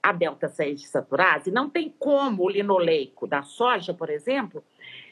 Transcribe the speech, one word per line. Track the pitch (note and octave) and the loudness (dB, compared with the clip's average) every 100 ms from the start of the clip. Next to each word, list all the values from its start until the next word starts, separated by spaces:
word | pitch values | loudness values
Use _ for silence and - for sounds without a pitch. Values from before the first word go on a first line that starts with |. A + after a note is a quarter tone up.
a | F#3+ | 2
delta | F3+ E3 C#3 D#3 | 2 -2 -2 -6
seis | - D3 C#3+ | -2 -4 -4
desaturase, | - C3+ - C#3 F#3 D3+ F#3+ | -4 -4 -2 2 4 4 0
não | A3 C#4+ | -2 -2
tem | E4+ D#4+ | -4 -6
como | - D4 C#4 C#4 G3 | -4 2 2 2 0
o | F#3 | 0
linoleico | G3+ G3+ F#3+ E3+ D#3+ C3 - G#2+ | 0 2 2 4 2 -2 -8 -4
da | C#3+ | -4
soja, | C#3 - B3 A3 E3+ | -4 0 0 0 -4
por | F3 D#3+ | -8 -6
exemplo, | D3+ A#3 C4+ G3 - _ _ - - - | -6 -2 -4 -4 -12 _ _ -20 -20 -20